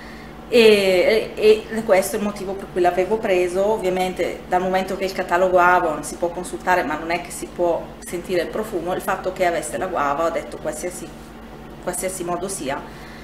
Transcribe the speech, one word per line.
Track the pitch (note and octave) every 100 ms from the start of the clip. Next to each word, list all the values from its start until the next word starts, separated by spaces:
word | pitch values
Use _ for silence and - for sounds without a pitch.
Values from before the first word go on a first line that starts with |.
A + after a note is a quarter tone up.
| - - - - -
E, | A#3+ A3 G#3 G3 F#3 E3+ A3 - -
e, | G#3+ A3 -
e | A3
questo | A3 F#3+ - A3
è |
il | G#3
motivo | G3+ F#3+
per | G3 G3+
cui | -
l'avevo | F3+ F3+ F#3 A3
preso. | A3 F3+ F3+ F3 G3
Ovviamente | A3 F#3 F#3 F#3 F3+ F3 - -
dal | F3+
momento | F#3 F#3 F#3+ G3
che | F#3+
il |
catalogo | F#3 F#3 F3 F#3 F3+
Avon | F3 F3+ F3 D3+
si | D3 -
può | F3
consultare | E3+ F3+ F3 F#3 F3+
ma | E3+ D3+
non | D#3+
è | E3+
che | E3+
si | - -
può | - F3 D#3+ - -
sentire | - F3+ F3 F3+
il | D#3+
profumo, | F#3+ G#3+ F3+ E3+
il | F#3
fatto | - F#3+ F#3+
che | - F3+
avesse | E3+ - -
la | F#3+
guava, | F3 C#3+ D3 E3
ho |
detto | D#3 D3+ D3
qualsiasi, | D#3 D3+ F3+ F3+ - - - - - - - -
qualsiasi | - F3+ F#3 F#3
modo | F3 F3 F#3+
sia, | - C3+ D3 - - - -